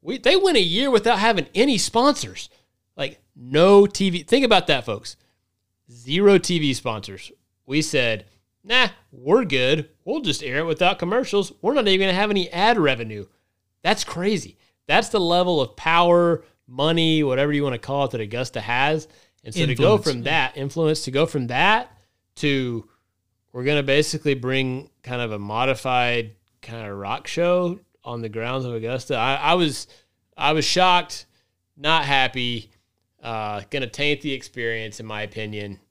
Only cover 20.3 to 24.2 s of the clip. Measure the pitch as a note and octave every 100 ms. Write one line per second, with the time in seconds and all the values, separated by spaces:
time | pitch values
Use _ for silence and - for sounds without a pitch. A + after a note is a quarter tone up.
20.3 | D#3 C3 - C#3 D#3+ D#3+ D#3 - C3 D#3+
21.3 | D3+ B2 B2 F3+ A3 B3+ _ _ _ _
22.3 | - D3 C#3 B2+ A#2 A2 _ _ _ _
23.3 | _ _ B2 B2+ D3 C#3 C#3 D3+ D#3